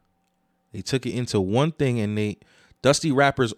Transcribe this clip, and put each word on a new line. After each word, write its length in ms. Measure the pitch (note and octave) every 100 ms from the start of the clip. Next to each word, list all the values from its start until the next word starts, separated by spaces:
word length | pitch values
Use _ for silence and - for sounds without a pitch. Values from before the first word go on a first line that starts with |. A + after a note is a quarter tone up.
| _ _ _ _ _ _ _
They 100 | G#2
took 240 | - C3+ A#2+
it 60 |
into 260 | B2 A#2+ G#2+
one 320 | F#2 A2+ D#3
thing 260 | - C#3 A#2+
and 180 | G#2 G#2+
they, 220 | G#2 - _ _ _ _
"Dusty 280 | B2+ C#3+ E3
rapper's 420 | C3 C#3 C3+ A#2+